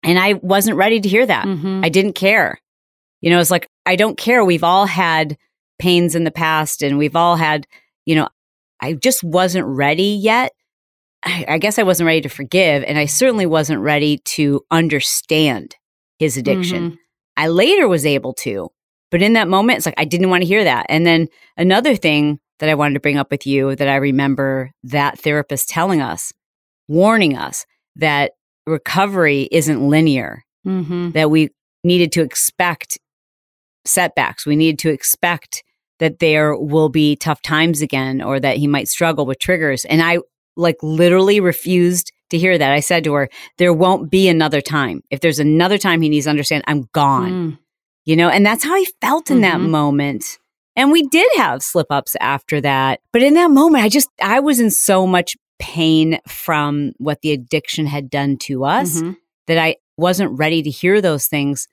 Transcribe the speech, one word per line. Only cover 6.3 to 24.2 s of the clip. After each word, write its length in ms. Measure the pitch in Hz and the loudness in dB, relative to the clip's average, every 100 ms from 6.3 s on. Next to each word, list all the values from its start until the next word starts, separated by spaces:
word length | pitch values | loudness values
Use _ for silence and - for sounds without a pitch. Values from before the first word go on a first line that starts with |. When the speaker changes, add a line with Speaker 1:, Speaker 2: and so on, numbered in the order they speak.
Speaker 1:
past 520 | 156 160 156 156 - | -2 0 0 -2 -4
and 140 | 147 139 | -2 0
we've 160 | 147 151 | 0 2
all 200 | 170 165 | 2 2
had, 280 | 160 151 143 _ _ _ - | 0 -2 -4 _ _ _ -2
you 80 | |
know, 140 | 160 147 _ _ _ _ _ | 0 0 _ _ _ _ _
I 120 | 131 | -8
just 300 | 156 247 254 | -2 -2 -2
wasn't 420 | 170 170 185 180 127 | 0 0 0 -2 -4
ready 380 | 135 143 160 196 208 | -2 0 2 0 0
yet. 300 | 208 226 254 _ _ _ _ _ _ _ - | 0 0 -2 _ _ _ _ _ _ _ -8
I, 200 | 175 147 | -8 -4
I 100 | 160 | -2
guess 220 | 208 208 | -2 0
I 40 | |
wasn't 240 | 202 175 165 | 0 2 2
ready 140 | 160 | 0
to 80 | 143 | -2
forgive. 540 | - 139 180 180 143 | -12 -4 0 2 0
And 140 | 135 147 | -2 -2
I 60 | 147 | -2
certainly 400 | - 262 226 180 | 0 0 0 0
wasn't 340 | 160 151 143 | 0 0 -2
ready 380 | 117 147 151 147 | 0 0 0 -2
to 440 | - - 143 139 _ | -4 -2 0 0 _
understand 1040 | 165 165 147 - - - 156 151 113 - - _ _ _ _ | 0 0 -2 -2 -6 -2 0 0 -2 -10 -20 _ _ _ _
his 180 | 156 135 | -4 -2
addiction. 540 | 131 185 175 180 170 | -2 -2 -2 -4 -6
Speaker 2:
Mm-hmm. 40 | 165 _ _ _ - | -10 _ _ _ -4
Speaker 1:
I 100 | 156 | 0
later 400 | 170 240 392 269 | 2 4 4 2
was 180 | 170 147 | 2 0
able 280 | 139 123 131 | -2 -4 -10
to, 340 | - 98 85 _ _ _ _ | -8 -8 -10 _ _ _ _
but 100 | 175 | 0
in 120 | 202 | 2
that 140 | 226 202 | 2 2
moment, 300 | 190 220 - | 2 2 0
it's 80 | - | -4
like, 100 | - | -4
I 80 | 156 | -4
didn't 240 | 175 185 | 0 0
wanna 160 | 180 175 | 0 2
hear 180 | 202 | 0
that. 220 | 190 123 - | 2 0 -2
And 160 | 156 170 | 0 2
then 220 | 165 160 _ _ - | 2 0 _ _ -2
another 380 | 180 190 269 233 | 2 2 2 0
thing 440 | 170 147 147 147 _ _ | 2 2 0 -2 _ _
that 100 | 156 | -2
I 60 | 151 | 0
wanted 180 | 147 143 | 0 0
to 40 | |
bring 180 | 147 147 | -2 -2
up 140 | 139 | -2
with 160 | 143 - | -6 -2
you 280 | 139 135 135 | 0 0 -2
that 120 | 139 | 0
I 80 | 139 | 0
remember 760 | 139 131 | 0 0